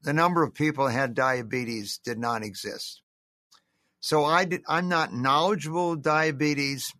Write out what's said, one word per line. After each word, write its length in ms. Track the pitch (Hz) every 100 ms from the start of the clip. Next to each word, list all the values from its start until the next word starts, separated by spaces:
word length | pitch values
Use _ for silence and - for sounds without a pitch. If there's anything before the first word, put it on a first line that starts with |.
The 100 | 151
number 300 | 151 170 175
of 100 | 151
people 340 | - 156 147 135
who 80 |
had 200 | 117 135
diabetes 800 | 117 131 127 113 127 120 113 101 -
did 220 | - 113
not 260 | 120 117
exist. 560 | 107 95 104 - - - _ _ _ _ _ _ _ _ _ _
So 260 | - 156 147
I 180 | 165
did, 160 | 185 175 -
I'm 220 | 156 180
not 240 | 170 156
knowledgeable 800 | 120 131 143 170 208 147 165 175
of 100 | 165
diabetes 920 | 147 151 160 139 151 143 139 139 - -